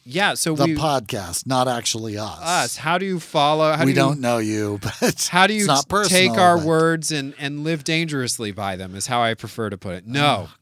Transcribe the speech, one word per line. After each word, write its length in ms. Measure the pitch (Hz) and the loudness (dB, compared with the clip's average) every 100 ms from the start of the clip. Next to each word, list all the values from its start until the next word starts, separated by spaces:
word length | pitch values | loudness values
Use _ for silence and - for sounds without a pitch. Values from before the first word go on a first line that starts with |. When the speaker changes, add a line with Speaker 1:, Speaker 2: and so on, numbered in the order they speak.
Speaker 1:
yeah, 300 | 123 147 202 | -8 -2 0
so 200 | 123 170 | 0 -2
Speaker 2:
The 100 | 151 143 | 2 2
Speaker 1:
we 80 | |
Speaker 2:
podcast, 720 | 147 156 139 110 113 87 87 127 | 2 0 0 -2 -6 -6 -8 -2
not 200 | 127 127 | 0 0
actually 520 | 120 117 113 113 104 | -2 -4 -6 -6 -6
us. 220 | 107 - | -8 -8
Speaker 1:
Us. 340 | 160 175 123 - | -2 0 -2 -4
How 220 | 139 175 | -2 0
do 80 | 190 | 0
you 140 | 180 | -4
follow? 520 | - 156 147 156 156 | -2 2 2 4 2
How 140 | 151 135 | 4 2
Speaker 2:
We 60 | |
Speaker 1:
do 60 | 139 | 4
you 60 | 135 | 2
Speaker 2:
don't 140 | 147 | 2
know 160 | 120 117 | 0 0
you, 440 | 107 107 104 101 | 0 -2 -2 -4
<laughs> 200 | 107 - | -8 -2
but 280 | 233 - - | -2 0 0
Speaker 1:
How 160 | 175 196 | 2 2
do 80 | |
you 60 | 214 | 2
Speaker 2:
it's 60 | 196 | 2
not 220 | 139 - | 2 2
personal, 400 | 190 202 185 185 | 0 4 4 4
Speaker 1:
take 80 | - | 6
our 200 | 180 175 | 6 6
Speaker 2:
but 80 | 156 | 2
Speaker 1:
words 440 | 160 165 165 151 | 2 2 2 -2
and, 200 | 151 139 143 | -4 -6 -8
and 260 | 147 147 | -8 -4
live 200 | 151 165 | -4 -4
dangerously 680 | 151 160 165 143 123 - 107 | -2 -2 -2 -2 -4 -4 -6
by 240 | 98 98 92 | -4 -6 -6
them 180 | 92 | -8
is 120 | 95 - | -8 -2
how 160 | 120 | 2
I 100 | 117 | 2
prefer 360 | 113 110 - 107 | 0 -8 -6 -6
to 80 | 98 | -6
put 160 | 101 | -8
it. 120 | 90 101 | -10 -6
No. 420 | 139 147 110 82 | 2 2 2 -4
Speaker 2:
Oh, 40 | - | -14